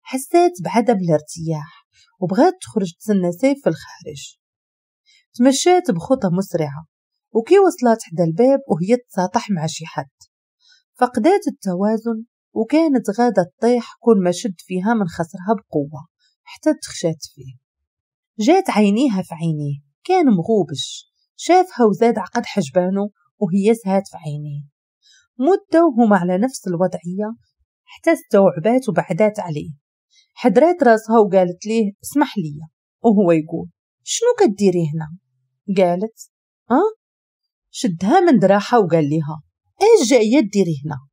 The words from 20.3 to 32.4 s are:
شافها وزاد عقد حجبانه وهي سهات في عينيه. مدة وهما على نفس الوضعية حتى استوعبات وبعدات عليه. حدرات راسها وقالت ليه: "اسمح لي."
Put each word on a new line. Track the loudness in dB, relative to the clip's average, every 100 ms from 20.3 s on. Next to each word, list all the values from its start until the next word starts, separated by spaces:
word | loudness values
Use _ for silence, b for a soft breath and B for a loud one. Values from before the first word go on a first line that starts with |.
| 2 0 -2 -2 -6 -10 -12 _ _ _ _
شافها | 2 2 2 2 0
وزاد | 2 0 0
عقد | -4 -6 -6
حجبانه | -6 -2 -2 0 -2 -6 _ _ _
وهي | -4 0 2
سهات | 0 0 -2 -2
في | -14
عينيه. | -12 -10 -10 -12 -14 _ _ _ b b b _
مدة | 0 0 _ 2
وهما | 2 2 4 4
على | 2 -2
نفس | -2 -4 -8
الوضعية | -2 -2 -4 -12 -8 -8 -10 _ _ _ _
حتى | _ -6 -2
استوعبات | -2 0 4 4 2 0 0 0
وبعدات | -4 -4 0 0 -2
عليه. | -8 -8 -10 -18 _ _ _ _ _
حدرات | _ 2 4 4 4
راسها | 4 4 4 2
وقالت | 4 4 0 -2 -4
ليه: | -2 -2 -4
"اسمح | -6 -2 -2
لي." | -2